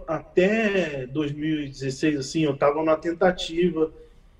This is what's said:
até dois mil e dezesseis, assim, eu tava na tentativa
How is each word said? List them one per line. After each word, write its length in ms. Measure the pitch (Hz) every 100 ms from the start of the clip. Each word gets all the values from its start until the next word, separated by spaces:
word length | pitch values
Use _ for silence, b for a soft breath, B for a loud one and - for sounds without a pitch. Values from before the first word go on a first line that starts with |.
| -
até 1000 | 156 - - 185 220 220 196 165 139 123
dois 240 | 143 143
mil 300 | 147 151 151
e 80 | 143
dezesseis, 500 | 131 135 131 160 147
assim, 240 | 131 165
eu 140 | 151 139
tava 260 | 143 147
na 140 | 165 156
tentativa 960 | 170 170 190 175 - 165 180 160 156 - B B - -